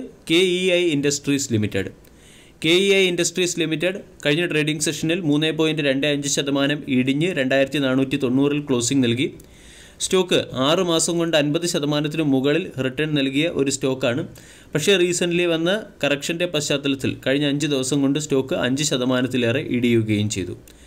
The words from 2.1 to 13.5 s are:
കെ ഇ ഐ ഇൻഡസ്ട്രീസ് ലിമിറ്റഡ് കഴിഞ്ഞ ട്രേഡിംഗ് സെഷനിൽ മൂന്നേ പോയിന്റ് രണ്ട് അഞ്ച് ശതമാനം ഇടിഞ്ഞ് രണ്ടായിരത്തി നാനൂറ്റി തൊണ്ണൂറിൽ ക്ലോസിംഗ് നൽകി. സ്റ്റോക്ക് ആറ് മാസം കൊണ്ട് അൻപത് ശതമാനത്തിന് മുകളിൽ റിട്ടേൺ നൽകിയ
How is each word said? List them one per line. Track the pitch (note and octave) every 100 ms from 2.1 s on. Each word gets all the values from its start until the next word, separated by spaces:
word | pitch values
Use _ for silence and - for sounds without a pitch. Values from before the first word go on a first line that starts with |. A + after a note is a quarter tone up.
| - - - - - D#3+
കെ | F3+ G3
ഇ | G3
ഐ | F#3
ഇൻഡസ്ട്രീസ് | F3 E3+ - F3 E3+
ലിമിറ്റഡ് | D#3+ D#3 F3 F#3+ - - D3
കഴിഞ്ഞ | D3+ F3
ട്രേഡിംഗ് | D3+ D3+ D#3 E3
സെഷനിൽ | D3+ D#3+ F3+ D#3+
മൂന്നേ | D3 D#3 D#3
പോയിന്റ് | D#3+ D3+ C#3+
രണ്ട് | C3+ D3+
അഞ്ച് | C#3+ C#3 D#3+
ശതമാനം | C#3 C#3 C#3+ D3 - B2+
ഇടിഞ്ഞ് | B2+ C#3 F3 D#3+
രണ്ടായിരത്തി | C3 C3+ C3+ D3+ C3+
നാനൂറ്റി | C3 C3 C#3 B2
തൊണ്ണൂറിൽ | C3 C#3+ D3 D3
ക്ലോസിംഗ് | B2 A#2 C#3 A#2+
നൽകി. | A#2 F3 - - - - - - -
സ്റ്റോക്ക് | - F#3+ F#3 E3 - A#2+ C3+
ആറ് | E3+ F3+
മാസം | E3 F3 E3+
കൊണ്ട് | E3 D#3+
അൻപത് | D3 D#3 E3+
ശതമാനത്തിന് | E3+ C#3+ D3 D3+ D#3 D3+
മുകളിൽ | C3+ C#3 D#3 F#3 C3 C3
റിട്ടേൺ | C3 D#3 D3
നൽകിയ | C3+ C3+ E3